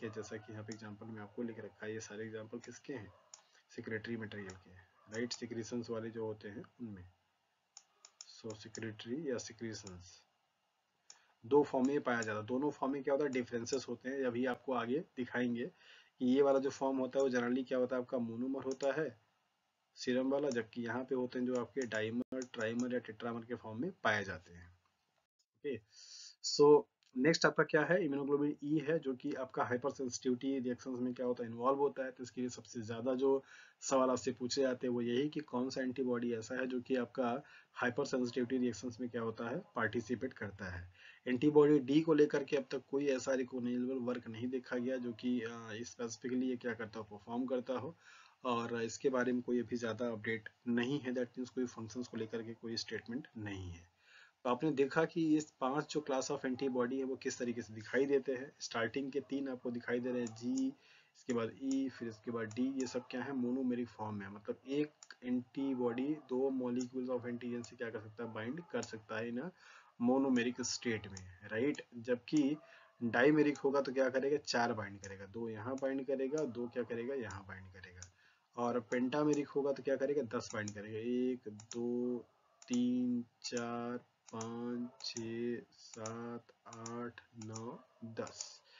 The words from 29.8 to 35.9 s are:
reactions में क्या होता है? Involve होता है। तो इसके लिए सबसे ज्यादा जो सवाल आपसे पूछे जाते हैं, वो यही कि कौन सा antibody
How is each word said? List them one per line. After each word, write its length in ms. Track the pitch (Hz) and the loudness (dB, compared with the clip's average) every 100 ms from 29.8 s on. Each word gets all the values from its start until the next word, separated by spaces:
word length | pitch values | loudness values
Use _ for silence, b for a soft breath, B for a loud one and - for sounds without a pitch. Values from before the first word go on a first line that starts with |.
| 139 127 127 - 131 123 135 139 | 0 -2 -4 -2 0 0 0 0
reactions 400 | 123 123 135 123 | 0 -2 -4 -2
में 140 | 127 | -2
क्या 120 | 123 123 | 0 -2
होता 180 | 123 | -2
है? 60 | 117 | -4
Involve 300 | 117 123 139 | 0 2 4
होता 260 | 143 131 131 | 2 0 -6
है। 60 | |
तो 120 | 123 | -6
इसके 180 | 123 - | -10 -4
लिए 80 | 123 | -4
सबसे 320 | 120 - 123 | -6 -10 -8
ज्यादा 340 | 107 117 123 127 | -6 -4 -2 2
जो 280 | 135 135 - B B B | 4 4 0 B B B
सवाल 280 | - 135 131 | 2 4 4
आपसे 220 | 123 135 | 4 0
पूछे 300 | 120 123 139 | -2 -2 2
जाते 260 | 131 123 127 | 2 2 0
हैं, 60 | |
वो 80 | 120 | 0
यही 280 | 120 120 147 | 2 2 0
कि 100 | 151 | -2
कौन 300 | - 123 131 | -4 -2 -2
सा 120 | 135 | -2
antibody 520 | 131 | -2